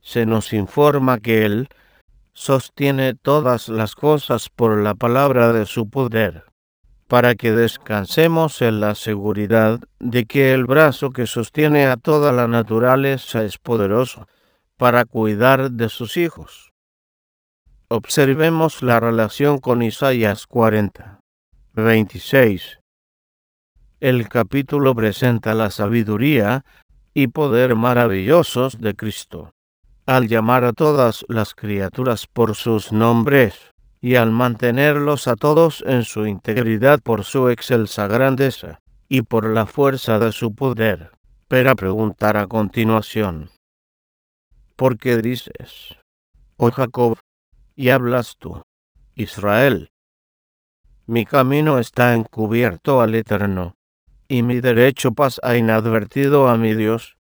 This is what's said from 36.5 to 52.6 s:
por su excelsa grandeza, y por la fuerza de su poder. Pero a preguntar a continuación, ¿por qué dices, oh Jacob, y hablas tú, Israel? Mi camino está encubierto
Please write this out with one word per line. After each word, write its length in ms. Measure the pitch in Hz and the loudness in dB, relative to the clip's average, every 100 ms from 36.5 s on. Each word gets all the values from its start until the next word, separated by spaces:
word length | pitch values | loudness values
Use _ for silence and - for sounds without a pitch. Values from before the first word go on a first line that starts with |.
| 110 113 110 127 147 | -2 -2 2 4 2
por 240 | - 110 | 0 -4
su 240 | 98 139 127 | -2 -2 0
excelsa 580 | 120 - 120 107 - 101 | -2 -2 -2 -2 -4 -2
grandeza, 760 | 113 135 131 135 - 85 - _ _ _ | 0 0 0 -2 -2 -14 -20 _ _ _
y 140 | 131 | -2
por 260 | 113 117 110 | 0 -2 0
la 160 | 110 | -2
fuerza 540 | 104 - 139 135 - 107 | -2 0 0 0 -2 0
de 120 | 113 | 0
su 240 | 104 117 | -2 -8
poder. 580 | 104 135 113 113 90 82 _ _ _ _ | -4 -4 -2 -2 -2 -8 _ _ _ _
Pero 220 | 127 127 | 0 2
a 40 | |
preguntar 600 | 127 95 101 110 101 107 104 | 2 0 -2 -2 -2 -2 0
a 100 | 98 | -2
continuación, 1040 | 110 104 120 110 110 107 110 104 82 78 _ _ _ _ _ _ _ _ _ _ _ _ - | -2 -4 -2 0 0 -2 -6 -4 -6 -14 _ _ _ _ _ _ _ _ _ _ _ _ -2
¿por 220 | 131 113 | -2 0
qué 180 | 131 117 | -2 -2
dices, 800 | 113 123 - - - - - - _ _ _ _ _ _ | -2 -6 -10 -20 -20 -20 -20 -20 _ _ _ _ _ _
oh 120 | 120 | 0
Jacob, 460 | 127 127 127 120 113 _ _ _ _ _ | 0 -4 0 0 0 _ _ _ _ _
y 140 | - 127 | -4 2
hablas 480 | 131 120 123 117 - | 2 2 -2 -4 -12
tú, 240 | 80 - - _ _ _ _ | -16 -16 -18 _ _ _ _
Israel? 760 | - 104 - 101 104 135 101 - _ _ _ _ _ _ _ _ _ _ _ - | -10 -10 -6 -2 2 2 0 -6 _ _ _ _ _ _ _ _ _ _ _ -4
Mi 180 | 113 | -2
camino 540 | 110 143 131 143 151 135 | 0 2 2 2 2 0
está 340 | 117 - 123 | -2 0 2
encubierto 880 | 117 107 - 107 113 | 2 -2 -4 -2 0